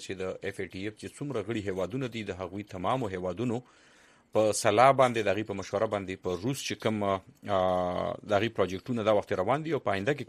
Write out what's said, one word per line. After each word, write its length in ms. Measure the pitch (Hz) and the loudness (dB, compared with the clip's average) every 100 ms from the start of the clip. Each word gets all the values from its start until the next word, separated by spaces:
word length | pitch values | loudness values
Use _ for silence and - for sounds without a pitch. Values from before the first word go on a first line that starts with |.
| - | -8
چې 80 | 92 | -6
د 20 | 92 - 95 | -6 -4 -8
اف 120 | 98 | -6
ای 80 | 92 | -8
ټی 140 | 92 104 | -6 -8
اف 80 | 104 | -8
چې 60 | 98 - | -14 -10
څومره 220 | 143 120 98 | -6 -6 -4
غړي 140 | 117 98 | -4 -2
هیوادونه 400 | 92 90 127 127 | -2 -2 -4 -6
دي، 160 | 113 | -6
د 80 | 101 92 | -8 -6
هغوی 220 | 90 98 101 | -6 -8 -10
تمامو 340 | 92 92 131 107 92 | -6 -2 -2 -2 -4
هیوادونو 440 | 92 90 123 117 - _ - - - _ _ 107 | -4 -2 -2 -2 -6 _ -20 -20 -20 _ _ 2
په 160 | 107 | 4
سلا 340 | 101 113 104 135 | 4 4 8 8
باندې، 260 | 135 123 117 101 | 8 4 4 0
د 40 | |
هغوی 120 | 98 107 | 0 -2
په 60 | 98 | -6
مشوره 260 | 90 98 110 | -2 0 0
باندې 280 | 104 92 92 90 | -2 -4 -6 -4
په 60 | 90 | -2
روس 180 | 117 139 - | -2 -4 -6
چې 80 | 101 | -2
کوم، 140 | 113 107 | -2 0
آه، 1080 | 101 95 - - 104 95 92 90 90 90 87 - 92 | 0 0 -4 -16 -2 2 2 2 0 -2 -2 -4 2
د 20 | 101 | 2
هغوی 120 | 113 110 | 2 0
پروجیکټونه 480 | 92 95 - 117 107 | 0 -2 -4 0 4
دا 60 | 101 | 2
وخت 140 | - 92 | 2 -2
روان 240 | 95 143 | 0 0
دي 80 | 160 | 0
او 60 | 135 104 | -2 -2
په 60 | |
آینده 200 | 98 104 | -2 0
کې 100 | 143 | -2